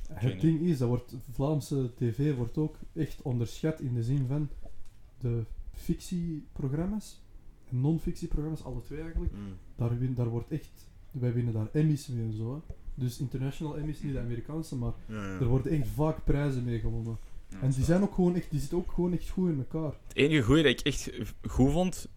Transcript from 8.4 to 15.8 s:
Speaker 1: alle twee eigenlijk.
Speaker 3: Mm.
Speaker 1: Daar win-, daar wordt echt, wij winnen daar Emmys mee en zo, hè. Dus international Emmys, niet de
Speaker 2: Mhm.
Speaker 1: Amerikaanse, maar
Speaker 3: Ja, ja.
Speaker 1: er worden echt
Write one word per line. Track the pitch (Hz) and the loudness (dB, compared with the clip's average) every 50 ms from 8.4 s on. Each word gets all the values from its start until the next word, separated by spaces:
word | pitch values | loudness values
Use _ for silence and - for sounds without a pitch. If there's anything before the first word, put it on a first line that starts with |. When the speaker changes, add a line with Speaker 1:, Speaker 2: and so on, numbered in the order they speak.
| 147 156 160 - - | 0 0 -4 -6 -6
Speaker 1:
alle | 135 123 - | -6 -8 -8
twee | - - 139 151 | -8 -8 -10 -10
eigenlijk. | 160 165 160 170 175 - | -8 -4 -2 -2 -2 -2
Speaker 3:
Mm. | - 101 104 98 95 - - - - | -4 -4 -10 -10 -10 -12 -14 -12 -4
Speaker 1:
Daar | - 117 117 120 120 | -2 0 0 0 0
win-, | 127 127 127 | 0 0 0
daar | 120 120 117 | 0 0 0
wordt | 113 117 110 - | 0 -2 -4 -4
echt, | 165 151 - - - - - - - - - - | -6 -6 -6 -8 -18 -20 -20 -20 -20 -20 -16 -10
wij | - 135 123 123 117 | -6 -2 0 0 2
winnen | 123 120 120 110 | 2 2 2 2
daar | 110 107 107 - | 0 0 2 4
Emmys | 151 156 156 151 139 - - | 4 6 6 4 2 0 -4
mee | 120 117 113 | -4 -2 -2
en | 113 110 107 | -2 -2 -2
zo, | 110 117 131 | -4 -4 -4
hè. | 151 160 - - - - - - | -6 -8 -10 -12 -10 -8 -8 -4
Dus | - 127 123 117 - | -2 -2 -2 -2 -2
international | 151 120 - 127 131 139 135 - 170 147 147 147 | -4 -4 -2 -2 -2 -2 -4 -4 -6 -6 -4 -4
Emmys, | 147 156 143 - | -4 -4 -4 -4
niet | - 147 135 | -4 -4 -2
de | 127 | -2
Speaker 2:
Mhm. | 123 117 | -2 -2
Speaker 1:
Amerikaanse, | 120 113 110 - 147 160 156 - 147 | -2 -4 -4 -6 -6 -6 -6 -4 -4
maar | 127 117 117 113 - - - | -2 -2 -2 -2 -4 -6 -8
Speaker 3:
Ja, | 107 | -6
ja. | 107 101 98 95 92 | -6 -4 -4 -2 0
Speaker 1:
er | 131 | 2
worden | 117 123 131 - - | 4 4 4 4 4
echt | 160 151 | 2 2